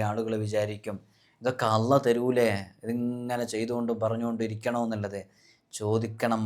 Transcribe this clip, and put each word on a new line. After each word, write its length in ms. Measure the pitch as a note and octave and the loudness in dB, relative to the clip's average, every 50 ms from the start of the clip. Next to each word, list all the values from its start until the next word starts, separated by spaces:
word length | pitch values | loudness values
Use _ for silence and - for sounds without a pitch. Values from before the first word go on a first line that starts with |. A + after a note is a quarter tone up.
ആളുകൾ 320 | G#2+ G#2 G#2 A2+ A2+ A2 A2 | 0 0 0 -2 -2 -2 -2
വിചാരിക്കും, 640 | G#2+ G#2+ G#2 G#2+ G#2+ G#2+ G#2+ G#2+ G#2 - G#2+ G2+ G2 - _ _ _ _ _ _ _ | -2 -2 0 0 0 0 -2 -4 -6 -8 -8 -8 -8 -12 _ _ _ _ _ _ _
"ഇതൊക്കെ 240 | A2+ B2 B2+ - B2 A2 | -2 -2 0 2 2 4
അള്ള 240 | A2 A2 A2+ A#2+ C3+ C#3 | 4 4 4 4 4 4
തരൂലേ, 460 | C3 B2 A#2 A#2+ B2 B2+ B2 B2 A#2+ A2 G2+ G2 F#2+ F#2 - _ | 6 4 2 4 2 2 4 4 4 4 2 0 -4 -8 -14 _
ഇതിങ്ങനെ 640 | - A2 A#2+ A#2+ A#2+ A#2+ B2 B2 B2 A#2+ B2 A#2+ A#2+ | -6 -4 -2 -2 -2 -2 -2 -4 -4 -4 -2 -2 -2
ചെയ്തുകൊണ്ടും 520 | A#2 A2 G#2+ A2+ A#2 A#2+ A#2+ A#2+ A#2 A#2 G#2 | -2 -2 -2 -2 -2 -2 -2 0 -2 0 0
പറഞ്ഞുകൊണ്ടും 460 | G#2+ A2 A2+ A2+ A#2 A#2 A#2 A2 A2+ | 0 0 0 0 -2 -2 -2 -2 -2
ഇരിക്കണമെന്നുള്ളത്?" 720 | A2 A2 G#2+ - B2 A#2+ A#2+ A#2 A2+ A2+ G#2 G2+ G2+ G2 G2 F#2 - _ _ _ _ _ _ _ _ | -4 -4 -4 -4 -2 0 0 0 -2 -2 -4 -4 -6 -6 -8 -12 -14 _ _ _ _ _ _ _ _
ചോദിക്കണം 680 | - - G#2+ G#2 A2 A2+ A2+ A2+ A2 A2+ - A#2 A2+ A2 A2 | -10 -4 0 0 2 2 0 -2 -2 -2 0 0 0 0 0